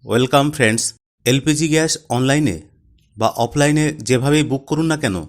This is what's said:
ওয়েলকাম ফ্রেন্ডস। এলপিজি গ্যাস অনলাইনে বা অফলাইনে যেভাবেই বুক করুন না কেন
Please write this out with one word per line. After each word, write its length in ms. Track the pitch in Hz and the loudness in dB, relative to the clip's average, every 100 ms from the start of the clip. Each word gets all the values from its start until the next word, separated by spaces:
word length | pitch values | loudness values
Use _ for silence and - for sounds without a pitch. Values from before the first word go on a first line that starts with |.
ওয়েলকাম 420 | - 113 127 143 143 147 | -2 0 2 2 0 0
ফ্রেন্ডস। 280 | 117 113 - - _ _ - | 0 0 -4 -10 _ _ 0
এলপিজি 400 | 135 135 156 160 | 0 0 0 0
গ্যাস 240 | 156 160 - _ 120 | 0 0 -4 _ -2
অনলাইনে 400 | 131 147 143 82 - _ _ _ _ 104 | 2 2 0 -4 -12 _ _ _ _ -2
বা 120 | 113 - | -2 0
অফলাইনে 420 | 113 147 143 151 151 - 113 | -2 2 2 2 0 -4 -2
যেভাবেই 360 | 127 131 151 139 | 0 2 2 2
বুক 120 | 131 - | -4 -4
করুন 160 | 151 160 | -4 -2
না 40 | 156 | -2
কেন 140 | 139 92 | -2 -4